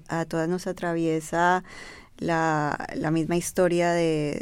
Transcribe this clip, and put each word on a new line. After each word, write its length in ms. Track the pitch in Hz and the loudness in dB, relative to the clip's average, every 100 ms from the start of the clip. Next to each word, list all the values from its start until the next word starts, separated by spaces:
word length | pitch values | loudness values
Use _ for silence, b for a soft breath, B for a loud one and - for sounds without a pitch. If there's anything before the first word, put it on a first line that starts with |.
| - | -4
a 160 | 165 | -4
todas 240 | 160 165 160 | -2 -2 0
nos 180 | 180 185 | -2 -4
atraviesa 1000 | 180 175 170 165 160 160 165 175 180 B B B B B - | -4 -2 0 0 -2 -2 2 4 2 B B B B B -6
la, 680 | 170 165 160 151 147 - - - | -2 2 2 2 0 -2 -6 -4
la 160 | 160 | 0
misma 240 | 165 156 170 | 0 2 0
historia 560 | - - 180 170 175 | 0 2 4 4 2
de 460 | 170 165 156 147 - | 4 2 2 -2 -4